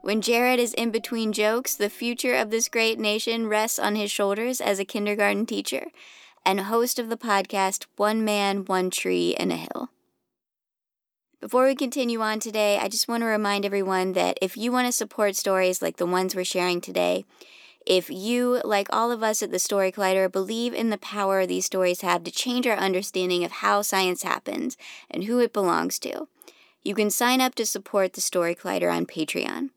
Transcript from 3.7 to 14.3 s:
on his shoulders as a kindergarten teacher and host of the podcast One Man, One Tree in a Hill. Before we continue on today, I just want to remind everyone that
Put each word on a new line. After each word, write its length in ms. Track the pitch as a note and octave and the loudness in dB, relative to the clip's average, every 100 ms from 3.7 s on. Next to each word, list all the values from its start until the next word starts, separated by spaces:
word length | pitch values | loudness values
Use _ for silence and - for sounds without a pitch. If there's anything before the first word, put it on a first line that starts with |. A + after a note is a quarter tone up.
| - | 0
on 160 | G#3 G#3 | 0 0
his 160 | G#3 | -2
shoulders 480 | - G3+ G3+ A#3 B3+ | 0 0 0 -2 -2
as 200 | - G3 | 0 0
a 60 | G3 | -2
kindergarten 600 | A3 G#3 G#3 G3+ G3+ A3 | -2 -2 2 2 2 -2
teacher 400 | G3+ G3+ C4+ E4 - - - - _ - | -4 -4 -6 -8 -16 -20 -20 -20 _ 0
and 140 | G3 | 0
host 400 | G3 A3+ B3 - | 0 0 0 -2
of 80 | A3+ | -4
the 80 | A#3 | -6
podcast 720 | A#3 G3 F#3+ G3+ F#3+ F#3+ - - | 0 0 0 -2 -2 -2 -10 0
One 300 | G#3 A3 G#3+ | 0 2 0
Man, 400 | G#3 G3+ G3 F#3+ | 2 0 0 0
One 240 | F#3 F#3 | 0 0
Tree 440 | - F#3 F3+ E3+ - | -2 0 0 0 0
in 100 | F3+ | -2
a 60 | E3 | -4
Hill. 360 | D#3+ - B3+ _ _ _ _ _ _ _ _ _ _ _ _ _ _ _ | -6 -10 -10 _ _ _ _ _ _ _ _ _ _ _ _ _ _ _
Before 260 | - B3 C4 | -2 4 4
we 100 | C4+ | 4
continue 440 | C4 C#4 A#3+ A#3 | 0 0 0 0
on 220 | A3 G#3+ | -2 -2
today, 380 | A3 G#3+ G#3 G3+ | -4 0 2 2
I 100 | G3+ | 0
just 180 | A3+ - | -2 -2
want 140 | A#3 | 0
to 60 | A3+ | 0
remind 380 | G#3+ G#3 G3+ G3+ | 2 2 0 0
everyone 460 | G3+ F#3+ F#3+ F#3 | 0 0 2 2
that 260 | F#3 F3+ | 2 2